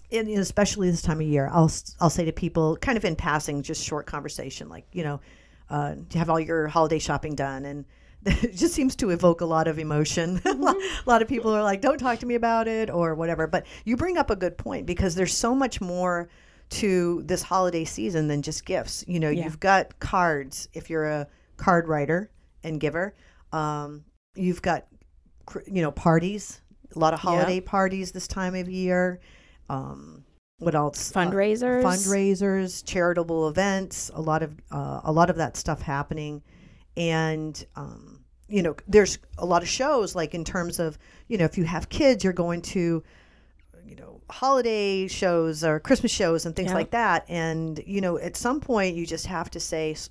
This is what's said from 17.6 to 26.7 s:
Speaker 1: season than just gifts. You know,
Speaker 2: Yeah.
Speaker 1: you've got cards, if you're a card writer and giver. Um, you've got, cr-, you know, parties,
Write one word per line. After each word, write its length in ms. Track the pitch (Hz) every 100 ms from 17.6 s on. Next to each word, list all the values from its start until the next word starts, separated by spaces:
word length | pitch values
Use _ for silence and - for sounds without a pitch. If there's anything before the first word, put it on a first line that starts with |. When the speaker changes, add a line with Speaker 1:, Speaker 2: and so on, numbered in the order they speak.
| 185 170
Speaker 1:
season 420 | 160 - 214 165 151
than 140 | 147
just 220 | 143 156
gifts. 400 | - 185 - - -
You 140 | 175
know, 100 | 156
Speaker 2:
Yeah. 140 | 170
Speaker 1:
you've 160 | 160 156
got 380 | 190 190 - -
cards, 680 | - 190 175 147 135 - -
if 160 | 160 -
you're 160 | 160 151
a 220 | 151 143 _ _ -
card 300 | - 175 165
writer 420 | 151 143 170 214 - _ -
and 160 | 165 156
giver. 340 | 151 160 202 - - - -
Um, 520 | 160 151 147 147 147 - _ _
you've 280 | - 180 175
got, 240 | 185 160 - - _ _ _ - -
cr-, 140 | - -
you 120 | 190
know, 120 | 151
parties, 680 | - 170 165 180 208 - - _